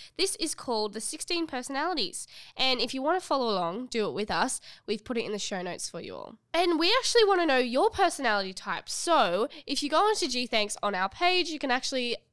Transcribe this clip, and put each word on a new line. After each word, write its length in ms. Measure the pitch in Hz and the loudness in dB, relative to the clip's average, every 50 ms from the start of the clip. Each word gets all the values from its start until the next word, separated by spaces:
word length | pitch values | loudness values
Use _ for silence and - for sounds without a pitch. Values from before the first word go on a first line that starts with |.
| - - _ | -20 -14 _
This 200 | - 381 381 - | -2 -2 -2 -2
is 180 | - 330 302 - | -4 -4 -6 -6
called 400 | - - 269 233 214 214 208 208 | -8 -4 -2 -2 -2 -2 -2 -4
The 80 | 220 | -6
Sixteen 440 | - - 311 311 - - 349 339 330 | -8 -8 -8 -8 -6 -4 -2 -4 -2
Personalities. 800 | 311 277 247 247 - 277 269 311 359 370 285 196 - - - - - - - - - _ | -4 -4 -8 -6 -6 -4 -2 -2 -2 -2 -2 -2 -4 -6 -10 -12 -12 -16 -20 -20 -14 _
And 240 | - 254 262 254 - | 0 2 2 2 2
if 140 | 233 233 262 | 0 -4 -4
you 80 | 262 | -2
wanna 180 | 262 311 359 370 | 0 0 0 0
follow 300 | - - 302 269 240 226 | 0 0 0 0 2 0
along, 380 | 202 180 175 165 180 233 254 247 | 0 0 0 -2 -2 -6 -8 -4
do 180 | - 226 208 165 | -2 -2 -2 -2
it 60 | 123 | -2
with 160 | 185 214 208 | -4 -4 -2
us. 280 | 175 165 220 262 - - - - - - _ | 0 0 0 0 -2 -6 -8 -14 -20 -14 _
We've 180 | - 220 214 - | -6 -6 -6 -6
put 140 | - 240 233 | -6 -4 -4
it 60 | - | -2
in 60 | 196 | -4
the 60 | 214 196 | -4 -6
show 220 | - - 208 185 | -4 -6 -6 -6
notes 260 | 180 180 165 - - - | -6 -6 -6 -8 -8 -10
for 100 | - 165 | -10 -10
you 140 | 175 - 92 | -12 -10 -12
all. 220 | 62 50 - 226 - _ _ - | -12 -12 -14 -16 -20 _ _ 0
And 240 | 330 370 349 339 302 | 2 4 4 4 4
we 160 | 330 359 453 523 | 4 4 4 4
actually 260 | - - - 480 440 | 2 4 6 6 8
wanna 180 | 392 392 359 339 | 8 6 4 4
know 140 | 311 262 254 | 4 4 2
your 320 | 254 240 233 277 381 453 | 2 2 2 2 2 2
personality 640 | - 403 392 339 - - 269 226 208 202 190 190 190 | 4 2 2 2 2 0 0 2 2 2 0 -4 -8
type. 340 | - - 202 175 - - - | -10 -6 -6 -6 -6 -6 -6
So 600 | - - - 339 330 285 220 175 175 196 240 294 - 294 - | -6 -4 2 4 4 6 6 4 2 0 0 -2 -4 -12 -8
if 160 | - - - | -4 -4 -4
you 80 | 294 269 | -2 2
go 80 | 311 330 | 4 4
onto 300 | 403 427 427 415 349 262 | 4 4 2 0 -2 -2
G 180 | 247 247 247 | -2 -4 -2
Thanks 320 | 233 240 220 208 208 - - | 0 0 0 0 0 -4 -2
on 120 | - 208 202 | -2 -2 0
our 160 | 180 190 196 | 0 -2 -2
page, 400 | - - 349 359 359 359 359 330 | 0 0 2 2 4 2 0 0
you 80 | 311 - | -4 -4
can 120 | - 269 | -2 0
actually 460 | 247 262 - - 269 254 240 240 233 - _ _ | 0 0 -2 -2 -2 -2 -2 -2 -4 -6 _ _